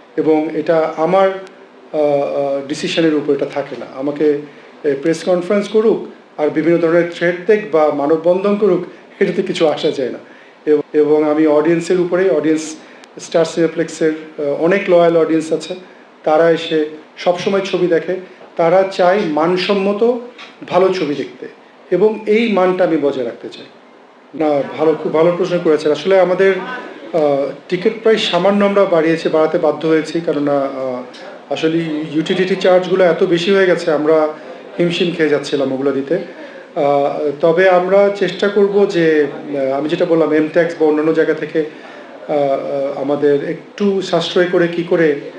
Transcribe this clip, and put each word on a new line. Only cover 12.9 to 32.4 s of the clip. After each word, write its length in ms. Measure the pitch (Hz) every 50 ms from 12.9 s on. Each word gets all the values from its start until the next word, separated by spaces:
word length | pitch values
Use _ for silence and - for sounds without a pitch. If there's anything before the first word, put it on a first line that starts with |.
| - - - - - 165
স্টার 260 | - - - 170 160
সিনেপ্লেক্সের, 640 | 165 - 170 165 160 - 170 160 160 - - 165 156
আহ, 520 | 156 160 - - - - 147 143 143 143 156
অনেক 260 | 170 190 196 - -
লয়াল 280 | 175 170 170 170 170 165
অডিয়েন্স 360 | 160 156 160 160 151 - 165
আছে, 220 | 151 - - 180 - - - - - - - - - -
তারা 280 | 156 156 160 165 170
এসে 340 | 165 160 - - 165 156 151 156 156 - - - - -
সবসময় 440 | - 185 175 180 - 208 196 196 190
ছবি 220 | - - 170 180 170
দেখে, 280 | 165 160 - - 185 185 - - - - - - -
তারা 280 | - 165 170 175 190 190 190
চায় 280 | - - 185 175 190 214 190
মানসম্মত 920 | 165 147 147 160 175 180 180 185 - 202 196 190 202 202 208 226 240 254 240 - - - - - - - - 147 -
ভালো 260 | 156 180 185 185 185
ছবি 220 | 185 165 143 147
দেখতে 320 | 135 117 - - - - - - - - - - - - -
এবং 280 | 185 175 208 214 220 208 214
এই 260 | 214 208 226 240 226
মানটা 320 | 202 185 185 185 180 180 185
আমি 140 | 175 165 151
বজায় 280 | 139 143 135 131 123
রাখতে 240 | 113 104 - - 110
চাই। 160 | - 135 139 - - - - - - - - - - - - - -
না, 280 | - 160 151 147 139 123 117 120 127
ভালো, 180 | 156 160 151 156 -
খুব 100 | 180 -
ভালো 200 | 156 160 175 170 170
প্রশ্ন 220 | 185 165 175 170 170
করেছেন। 280 | 165 151 147 - 151
আসলে 280 | 147 147 - 190 190 190
আমাদের, 340 | 180 180 180 175 196 196 190 185 185 - - - - - - - - - -
আহ, 380 | 165 151 143 143 139 139 135 - - - -
টিকিট 240 | 185 175 - 226 220 - -
প্রাইস 280 | 220 220 - - -
সামান্য 340 | 175 175 180 196 202 202 202
আমরা 200 | 202 196 202 196
বাড়িয়েছি, 440 | - 170 165 156 165 165 165 - 170
বাড়াতে 280 | 143 156 156 156 - 165
বাধ্য 300 | 151 151 147 - 165 160
হয়েছি, 340 | 160 156 151 - - 170
কেননা, 380 | 165 165 147 143 147 143 143 143
আহ, 440 | 135 139 135 131 131 131 127 123 127 - - - - - - - - -
আসলে 280 | 143 143 156 160 160 170 165 160 151 151 156 147 139
ইউটিলিটি 420 | 156 160 160 185 180